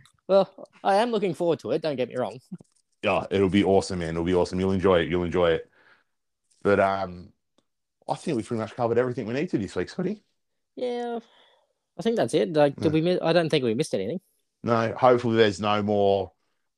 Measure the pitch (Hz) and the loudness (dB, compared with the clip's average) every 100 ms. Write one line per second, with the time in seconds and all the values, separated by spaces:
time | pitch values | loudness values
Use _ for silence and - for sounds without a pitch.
0 | _ _ - 196 190 - - _ 202 196 | _ _ 0 2 2 -4 -20 _ -2 0
1 | 247 226 190 156 170 151 107 151 160 131 | 0 0 -2 -2 -2 -2 -2 -4 -4 -4
2 | 123 127 110 127 - 185 - _ _ _ | -4 -4 -6 -8 -16 -20 -20 _ _ _
3 | 104 92 - 98 98 101 92 98 - 92 | -2 -2 0 2 4 4 4 4 2 -4
4 | 82 82 85 90 87 92 95 95 92 90 | -4 -4 0 0 0 0 -2 2 4 4
5 | 78 87 87 87 85 80 - _ _ _ | 2 -2 -2 0 2 0 -4 _ _ _
6 | _ _ _ _ _ _ - 101 98 98 | _ _ _ _ _ _ 0 2 2 0
7 | 95 90 90 _ _ _ _ _ _ _ | -6 -10 -18 _ _ _ _ _ _ _
8 | - 147 - 127 107 117 110 - 117 117 | -10 -8 -4 -6 -4 -6 -6 -4 -2 0
9 | 127 123 107 127 180 - 92 - 90 - | 0 -2 -6 -6 -4 -4 -6 -6 -8 -6
10 | 180 214 _ _ _ _ _ - 247 240 | -8 -8 _ _ _ _ _ -10 -8 -6
11 | 240 233 - _ _ _ _ _ _ - | -6 -8 -12 _ _ _ _ _ _ -8
12 | 226 226 123 156 202 151 147 139 160 156 | -4 -2 0 0 0 2 2 2 -2 0
13 | 165 180 165 170 160 156 127 110 156 110 | 0 0 0 0 2 0 0 -2 -2 -4
14 | 95 170 _ _ _ _ 110 117 113 101 | -4 -8 _ _ _ _ -2 0 0 2
15 | 127 123 123 113 110 90 104 104 104 104 | 4 4 4 4 4 4 0 0 0 2
16 | 101 98 92 _ _ _ _ | 2 2 -2 _ _ _ _